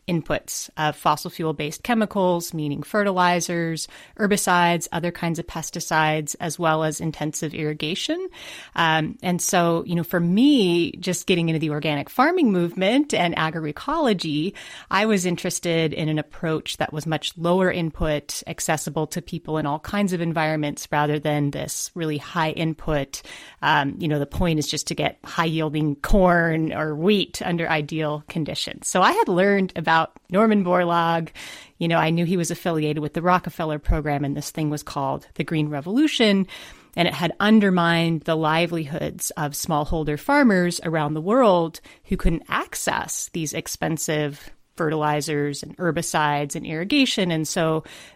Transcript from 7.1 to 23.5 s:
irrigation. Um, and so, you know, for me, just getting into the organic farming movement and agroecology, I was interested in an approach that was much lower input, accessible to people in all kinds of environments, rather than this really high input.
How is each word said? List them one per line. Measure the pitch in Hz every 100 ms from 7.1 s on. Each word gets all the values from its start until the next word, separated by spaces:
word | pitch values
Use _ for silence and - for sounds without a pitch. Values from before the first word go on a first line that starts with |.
| - 151 - 156
irrigation. | 165 151 151 156 196 - 349 370 - - - - -
Um, | 165 160 156 -
and | 185 175
so, | - 185 170 165 -
you | 170
know, |
for | 160 175
me, | 170 202 285 269 185 170 160 -
just | 185 170 -
getting | 175 165
into | 160
the | 156
organic | 147 156 143 147
farming | - 294 370 247
movement | 185 170 185 190 269 285
and | 160 170 -
agroecology, | 160 160 151 - - 330 262 185 160 147 185 - - - -
I | 190 220
was | 202 180
interested | 175 180 - 175 165 160
in | - 156
an | 156
approach | - - 165 156 - -
that | -
was | 151 160
much | 151 - 170
lower | 170 185 185
input, | 175 160 - 160 147 - - -
accessible | - - 156 165 156 151
to | 175
people | - 165 - 156
in | 147
all | 151
kinds | - 208 196
of | 175
environments, | 165 160 156 156 147 143 -
rather | 147 147 147
than | 151 147 143
this | 143 143 - - 175
really | 156 147
high | - 175 160
input. | 160 160 156 - 147 139 - - - -